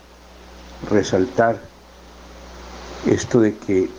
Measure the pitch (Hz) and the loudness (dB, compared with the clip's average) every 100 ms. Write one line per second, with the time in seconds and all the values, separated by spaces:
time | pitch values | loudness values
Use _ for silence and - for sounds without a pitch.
0 | - - - - - - - - - 104 | -20 -20 -20 -20 -20 -20 -20 -16 0 2
1 | 92 98 92 - 117 107 - - - - | 2 2 2 2 2 2 -8 -20 -20 -20
2 | - - - - - - - - - - | -20 -20 -20 -20 -20 -18 -18 -16 -16 -6
3 | - 101 - 123 107 107 - 95 87 | 0 0 2 4 4 0 0 0 0